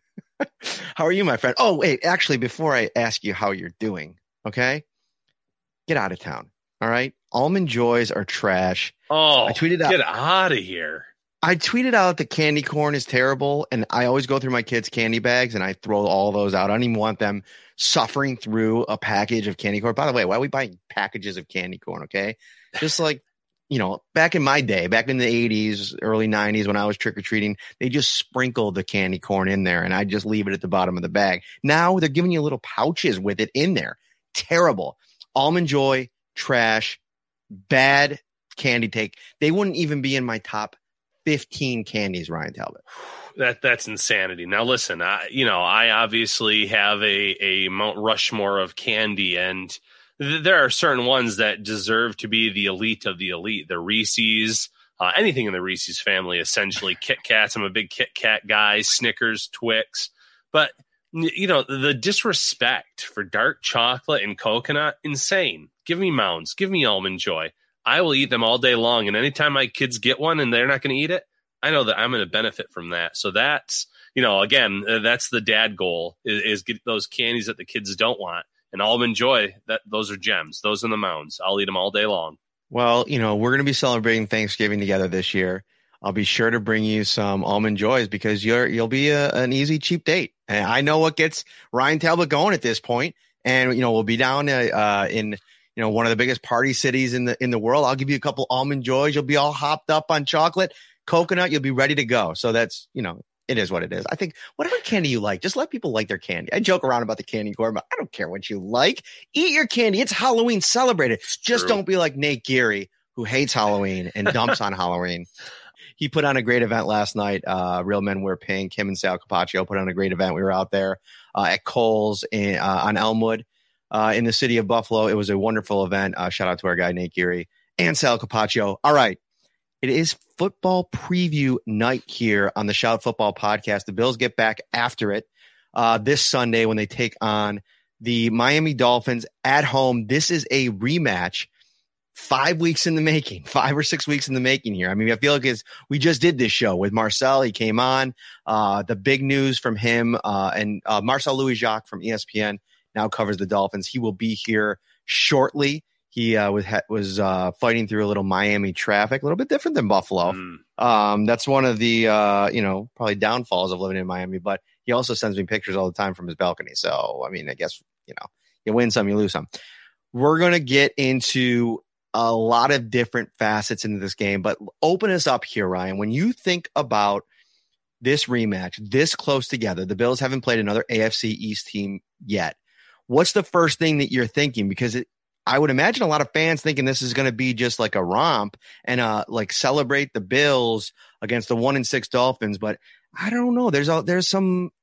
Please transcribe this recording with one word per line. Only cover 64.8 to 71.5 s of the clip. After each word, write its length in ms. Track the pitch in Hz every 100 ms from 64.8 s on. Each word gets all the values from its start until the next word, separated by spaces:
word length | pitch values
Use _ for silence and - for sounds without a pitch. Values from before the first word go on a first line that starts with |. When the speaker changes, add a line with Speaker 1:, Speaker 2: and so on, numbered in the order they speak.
| 151 -
Speaker 2:
insane. 640 | 151 139 - 196 151 82 76 _ -
Give 140 | 170
me 120 | 190
Mounds. 440 | 135 98 82 78 -
Give 160 | 190
me 140 | 190 123
Almond 340 | 98 95 92
Joy. 320 | - 80 80 _ _ _ 113
I 160 | 147
will 120 | 170
eat 160 | 135 139
them 140 | 120
all 140 | 113 123
day 180 | 127 120
long, 320 | 117 120 101
and 80 | 107
anytime 380 | 139 139 151
my 140 | 139 127
kids 320 | - 135 120
get 200 | 120 131
one 220 | 156 160
and 120 | 127
they're 140 | 117 131
not 140 | 135
gonna 140 | 139 135
eat 140 | 156
it, 140 | 180 - _ _